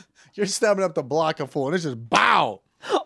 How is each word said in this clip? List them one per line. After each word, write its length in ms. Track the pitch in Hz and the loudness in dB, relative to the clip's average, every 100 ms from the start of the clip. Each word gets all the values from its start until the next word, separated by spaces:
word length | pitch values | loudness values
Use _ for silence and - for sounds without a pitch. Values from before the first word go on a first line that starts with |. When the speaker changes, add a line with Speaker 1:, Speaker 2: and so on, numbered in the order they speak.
| - _ _ | -20 _ _
Speaker 1:
You're 120 | - 196 | -4 -4
stepping 360 | - 214 196 | 0 2 2
up 100 | 185 | 0
the 80 | 156 | -2
block 360 | 127 156 160 160 | -2 0 0 -2
of 120 | 135 | -4
four, 180 | 151 135 | -4 -2
and 60 | 180 | -2
it's 80 | |
just 240 | 160 117 117 | -4 -8 -2
bow. 540 | 180 240 202 131 95 _ _ | 2 4 4 2 -4 _ _
Speaker 2:
<laughs> 220 | - 403 | -4 -4